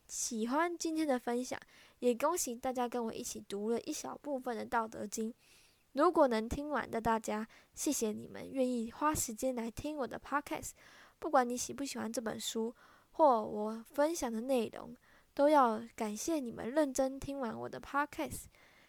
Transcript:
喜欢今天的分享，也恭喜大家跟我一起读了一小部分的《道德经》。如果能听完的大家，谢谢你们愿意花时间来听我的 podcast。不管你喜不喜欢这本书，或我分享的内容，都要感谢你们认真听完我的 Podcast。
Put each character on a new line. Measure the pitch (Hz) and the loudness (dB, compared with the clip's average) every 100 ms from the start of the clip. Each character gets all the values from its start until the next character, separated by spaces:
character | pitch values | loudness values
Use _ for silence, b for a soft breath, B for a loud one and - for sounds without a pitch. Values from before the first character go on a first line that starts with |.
| - | -12
喜 | - - 226 226 | -8 -4 -2 0
欢 | 285 349 339 | 2 2 0
今 | 330 | -2
天 | 320 311 | 0 2
的 | 254 | 2
分 | 247 240 | 0 -2
享， | 254 - - b b b | -2 -8 -12 b b b
也 | 247 | 2
恭 | 240 294 349 | 4 2 2
喜 | - | -2
大 | 233 262 | -2 -2
家 | 254 240 | 0 -2
跟 | 247 | -2
我 | 226 | -4
一 | - | -4
起 | 240 220 | -8 -10
读 | 214 202 208 | -8 -4 -2
了 | 233 | -2
一 | - | -2
小 | 302 262 247 | -6 -6 -8
部 | 294 269 | -4 -4
分 | 254 220 | -4 -6
的 | 214 | -2
《道 | 240 220 | 0 0
德 | 226 208 | -4 -8
经》。 | - 220 - b b b b b | -4 -6 -8 b b b b b
如 | 262 330 | 4 4
果 | 330 277 | 6 6
能 | 220 226 | 4 -2
听 | - 294 | -4 -4
完 | 269 - | -4 -2
的 | 233 | -2
大 | 226 226 | 0 0
家， | 220 214 220 b b | 0 -4 -6 b b
谢 | - - | -6 -2
谢 | 269 214 | 0 0
你 | 214 - | -2 -8
们 | - - | -12 -6
愿 | 269 254 | 0 0
意 | 247 226 | 0 -4
花 | - 302 | -2 0
时 | 311 - | 0 -2
间 | 220 262 | -2 -2
来 | 247 226 | -2 -4
听 | - 294 302 | -6 -6 -4
我 | 240 | -4
的 | - | -6
podcast。 | - 285 - 311 - - B B B B | -4 -4 -2 -6 -8 -14 B B B B
不 | 339 | 2
管 | 294 240 | 4 4
你 | 247 | 0
喜 | - | -6
不 | 240 | -6
喜 | 277 233 | -6 -4
欢 | 220 | -4
这 | 226 | -4
本 | 226 220 | -4 -4
书， | - 226 226 - b b b | -4 -4 -4 -6 b b b
或 | - 311 233 | 6 8 8
我 | 220 214 214 226 226 | 2 -2 -4 -6 -4
分 | - 302 | 0 2
享 | 339 254 | 2 -2
的 | 220 | -2
内 | 254 262 214 | 0 2 0
容， | - - 240 b b b - | -4 -14 -16 b b b 4
都 | 285 | 8
要 | 302 247 220 233 | 8 8 4 -4
感 | - 220 214 | -4 -4 -4
谢 | - 320 | -2 -2
你 | 247 | -2
们 | 214 220 | -6 -2
认 | 285 294 | 2 2
真 | 254 262 269 | 2 0 -2
听 | 269 277 | -6 -4
完 | 233 220 | -4 -4
我 | 247 | -8
的 | 254 | -8
Podcast。 | - 277 294 - 262 - - b b b | -4 -2 -2 -4 -6 -8 -14 b b b